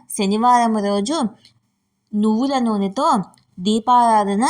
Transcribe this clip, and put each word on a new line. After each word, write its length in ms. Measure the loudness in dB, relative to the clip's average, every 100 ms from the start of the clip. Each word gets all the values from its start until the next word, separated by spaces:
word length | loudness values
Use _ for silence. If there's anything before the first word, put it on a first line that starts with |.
| _
శనివారం 640 | -6 -2 0 2 2 2 0
రోజు 380 | -2 -2 -2 -2 -4 -6 _ _ _ _ _ _ _
నువ్వుల 420 | -2 0 0 0 -2
నూనెతో 500 | -2 -2 -4 -2 0 0 -2 _ _ -6
దీపారాధన 840 | -2 -2 2 2 4 2 0 -2